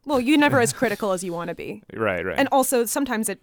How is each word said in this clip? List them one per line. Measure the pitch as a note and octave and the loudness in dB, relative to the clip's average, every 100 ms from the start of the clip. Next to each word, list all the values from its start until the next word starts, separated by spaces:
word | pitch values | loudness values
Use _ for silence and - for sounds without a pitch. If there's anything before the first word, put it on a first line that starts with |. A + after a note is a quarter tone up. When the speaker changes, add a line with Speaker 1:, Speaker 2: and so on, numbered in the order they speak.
| - | -2
Speaker 1:
Well, | C#4 | 0
you're | A#3+ D4+ | 4 4
never | D4 C#4 | 6 4
as | A#3 | 2
Speaker 2:
<laughs> | - | 0
Speaker 1:
critical | A#3+ G#3 G#3 | -2 0 -2
as | F#3 F#3 | -2 -4
you | |
wanna | E3+ E3+ E3 | -6 -8 -8
be. | C#3 G#3 - | -10 -12 -12
Speaker 2:
Right, | - G#2+ F2+ F2+ | -2 -2 0 -2
right. | E2 | 0
Speaker 1:
And | C#4 | 2
also, | C#4 C4 B3 A#3 | 2 2 0 0
sometimes | D4+ C4+ A3+ G#3+ | -2 -2 -2 -4
it, | F#3+ | -6